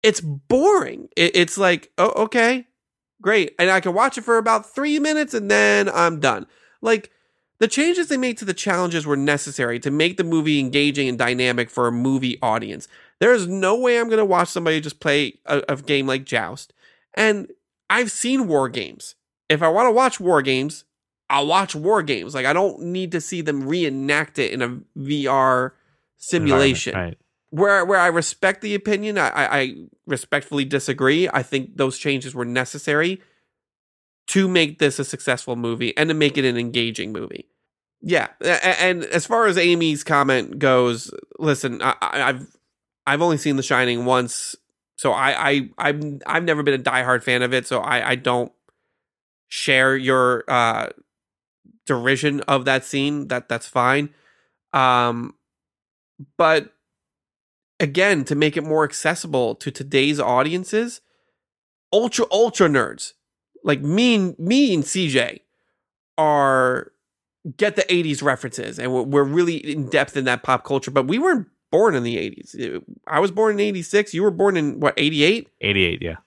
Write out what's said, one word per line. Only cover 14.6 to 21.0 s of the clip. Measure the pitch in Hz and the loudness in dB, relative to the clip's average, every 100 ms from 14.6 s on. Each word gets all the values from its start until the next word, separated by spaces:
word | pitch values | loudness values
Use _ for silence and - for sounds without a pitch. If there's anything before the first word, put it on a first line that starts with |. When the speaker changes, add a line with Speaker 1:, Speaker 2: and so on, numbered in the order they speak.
| 165 160 | 0 0
Speaker 1:
just | 151 - | -4 -6
play | 160 143 135 - | 0 0 0 -6
a, | - 143 - | -2 -2 -2
a | 139 | -6
game | 143 143 135 | 0 0 0
like | 131 | -4
Joust. | 135 117 87 123 - _ _ _ _ | -2 -4 -4 -10 -18 _ _ _ _
And | - 220 208 - - _ _ _ | 0 2 2 -6 -18 _ _ _
I've | 208 233 | 0 0
seen | - 240 269 214 | -4 0 0 2
war | 147 131 | 2 0
games. | 123 80 - - - _ _ _ | -4 -10 -14 -20 -20 _ _ _
If | 151 | 2
I | 165 | 4
wanna | 185 247 | 4 4
watch | 226 254 - | 4 2 0
war | 180 156 | 2 4
games, | 135 131 139 - _ _ | 4 0 -2 -8 _ _